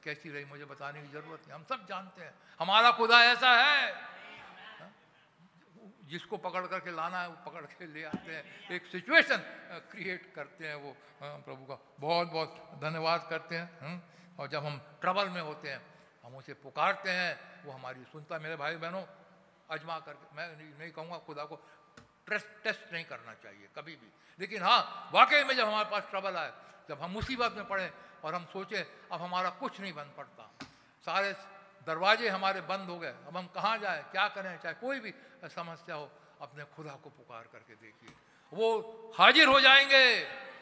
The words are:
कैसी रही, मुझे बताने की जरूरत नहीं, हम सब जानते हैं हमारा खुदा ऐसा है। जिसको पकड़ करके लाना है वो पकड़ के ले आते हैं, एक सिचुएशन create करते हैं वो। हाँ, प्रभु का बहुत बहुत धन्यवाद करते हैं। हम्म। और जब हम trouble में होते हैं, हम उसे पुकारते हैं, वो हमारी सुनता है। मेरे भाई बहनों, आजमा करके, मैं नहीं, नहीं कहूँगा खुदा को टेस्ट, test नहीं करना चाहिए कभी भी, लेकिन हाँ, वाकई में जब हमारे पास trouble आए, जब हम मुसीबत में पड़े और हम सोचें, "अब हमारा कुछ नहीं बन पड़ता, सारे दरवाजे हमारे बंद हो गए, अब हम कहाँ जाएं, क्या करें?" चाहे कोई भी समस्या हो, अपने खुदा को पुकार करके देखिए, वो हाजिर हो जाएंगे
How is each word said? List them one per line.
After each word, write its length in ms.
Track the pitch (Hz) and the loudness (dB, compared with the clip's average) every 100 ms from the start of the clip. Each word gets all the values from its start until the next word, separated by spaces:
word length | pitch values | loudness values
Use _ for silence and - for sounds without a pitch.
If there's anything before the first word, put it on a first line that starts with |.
कैसी 260 | 156 147 165 | -10 -12 -10
रही, 160 | 143 143 | -14 -14
मुझे 200 | 143 143 | -16 -18
बताने 360 | 135 139 147 | -12 -12 -12
की 60 | 147 | -16
जरूरत 320 | 147 156 160 | -16 -16 -18
नहीं, 120 | - | -18
हम 120 | 143 | -20
सब 240 | 165 254 185 | -10 -10 -8
जानते 360 | 190 190 - | -12 -12 -18
हैं 120 | 160 - - - | -20 -20 -20 -6
हमारा 320 | 170 208 240 | 4 8 8
खुदा 320 | 233 226 240 | 6 8 10
ऐसा 280 | 240 240 254 | 10 8 8
है। 600 | 240 277 285 240 185 - - - - - - - - 170 _ _ _ _ _ 170 _ _ - 214 - | 8 8 4 0 -4 -12 -16 -18 -18 -18 -20 -20 -18 -20 _ _ _ _ _ -20 _ _ -20 -20 -20
जिसको 340 | 160 165 - 196 | -14 -14 -10 -8
पकड़ 300 | 185 180 180 | -6 -6 -4
करके 240 | 185 165 | -6 -6
लाना 300 | 165 165 185 | -6 -4 -4
है 80 | 175 | -8
वो 220 | 160 - | -10 -16
पकड़ 140 | 160 147 | -16 -18
के 220 | - 175 | -16 -16
ले 160 | 151 | -14
आते 320 | 160 151 165 160 | -12 -12 -10 -12
हैं, 340 | 143 - - | -14 -20 -10
एक 160 | 175 - | -10 -8
सिचुएशन 520 | 180 220 320 285 233 - - - 170 - | -12 4 4 6 0 -2 -16 -16 -16 -16
create 420 | 226 185 180 - - | -12 -8 -8 -12 -14
करते 320 | 139 - 160 | -14 -12 -12
हैं 80 | 147 | -12
वो। 220 | 143 127 - - | -14 -18 -20 -18
हाँ, 160 | 143 147 | -16 -16
प्रभु 280 | 139 131 131 | -16 -16 -14
का 300 | 135 _ - | -16 _ -8
बहुत 280 | 143 170 175 | 0 0 2
बहुत 520 | 160 156 - - - | -2 -4 -8 -18 -8
धन्यवाद 460 | 147 160 160 170 165 | -6 -2 2 0 0
करते 280 | 160 156 165 | -8 -6 -8
हैं। 220 | 175 - | -10 -12
हम्म। 220 | 139 175 175 - - - | -12 -12 -16 -20 -20 -12
और 80 | 139 | -6
जब 180 | 151 147 | -6 -6
हम 120 | 143 - - | -8 -14 -4
trouble 280 | 175 185 202 | -2 0 0
में 120 | 180 | -4
होते 280 | 156 151 147 | -8 -10 -10
हैं, 160 | 131 - - - _ 120 | -12 -14 -20 -20 _ -20
हम 100 | 131 | -20
उसे 180 | 131 | -18
पुकारते 560 | 139 139 147 170 196 190 | -18 -12 0 0 2 -2
हैं, 540 | 180 180 143 - - | -2 -2 -4 -14 -20
वो 80 | 143 | -16
हमारी 320 | 131 127 127 | -14 -12 -14
सुनता 320 | 123 156 147 165 | -16 -20 -12 -10
है। 60 | |
मेरे 140 | 156 160 | -8 -6
भाई 200 | 143 165 | -6 -6
बहनों, 300 | 165 185 175 - - - _ _ _ | -8 -8 -10 -18 -20 -20 _ _ _
आजमा 280 | 156 156 160 | -10 -8 -10
करके, 360 | 156 143 - 147 | -10 -20 -18 -12
मैं 220 | 170 151 | -12 -12
नहीं, 160 | 156 | -20
नहीं 180 | 143 165 | -16 -16
कहूँगा 260 | 160 165 170 | -14 -12 -14
खुदा 280 | 160 147 151 | -12 -12 -10
को 100 | 156 - - _ - - _ - | -12 -20 -20 _ -20 -20 _ -6
टेस्ट, 340 | 208 - - | -6 -6 -8
test 300 | 220 208 - | -6 -6 -8
नहीं 120 | 170 165 | -10 -10
करना 280 | 123 117 | -14 -16
चाहिए 360 | 110 113 101 101 - | -20 -20 -20 -18 -16
कभी 200 | 147 151 | -16 -18
भी, 180 | 113 _ _ - | -20 _ _ -12
लेकिन 240 | 185 208 | -10 -2
हाँ, 460 | 180 233 - - - | 4 4 4 -8 2
वाकई 300 | 165 262 294 | 8 8 8
में 120 | 269 254 | 4 2
जब 120 | 220 | 2
हमारे 220 | 214 208 | 2 0
पास 140 | 202 | -2
trouble 320 | 190 196 196 185 | -4 -6 -4 -4
आए, 180 | 147 - - - - | -6 -10 -20 -20 -14
जब 120 | 143 | -10
हम 100 | 165 | -8
मुसीबत 400 | 202 220 262 233 | -6 -6 -2 -2
में 160 | 208 190 | -2 -6
पड़े 260 | 196 180 - - - | -4 -4 -8 -20 -12
और 120 | 156 175 | -6 -6
हम 100 | 170 | -6
सोचें, 640 | 196 190 208 165 - - | -10 -6 -6 -6 -12 -12
"अब 100 | 175 | -8
हमारा 280 | 175 180 185 | -4 -2 -2
कुछ 320 | - 269 - | -2 -8 -8
नहीं 120 | 196 | -10
बन 100 | 151 | -10
पड़ता, 480 | 147 139 139 - 110 _ - - _ _ - | -14 -16 -20 -20 -20 _ -20 -20 _ _ -2
सारे 300 | 170 196 190 - - - - - | 0 0 -4 -14 -20 -20 -16 -6
दरवाजे 440 | 160 190 220 226 | 0 4 4 2
हमारे 320 | 190 190 190 | 0 0 -2
बंद 280 | 160 190 185 | -4 -6 -4
हो 100 | 175 | -8
गए, 100 | 160 | -10
अब 280 | 123 143 170 | -12 -10 -10
हम 100 | 180 | -8
कहाँ 300 | 185 190 220 | -4 -2 -2
जाएं, 260 | 202 165 | -4 -6
क्या 240 | 139 190 202 | -6 -2 -2
करें?" 320 | 196 190 170 | -2 -10 -8
चाहे 160 | 170 156 | -10 -8
कोई 240 | 247 269 | -6 -6
भी 140 | 214 - - - 160 | -8 -14 -20 -18 -14
समस्या 500 | - 170 165 - 156 | -10 -10 -12 -10 -10
हो, 160 | 143 - - _ | -10 -16 -20 _
अपने 240 | 147 143 147 | -18 -16 -18
खुदा 260 | - 151 | -14 -14
को 180 | 135 147 | -14 -18
पुकार 380 | - 120 117 117 | -20 -18 -18 -18
करके 240 | 117 107 107 | -20 -20 -20
देखिए, 400 | 110 _ 117 - _ _ _ | -20 _ -20 -20 _ _ _
वो 280 | 170 220 220 - - - - | 0 2 2 -2 -14 -16 6
हाजिर 300 | 190 269 302 | 8 10 10
हो 140 | 269 | 10
जाएंगे 600 | 262 269 277 269 254 208 147 - - - | 10 10 8 8 8 6 -2 -10 -14 -16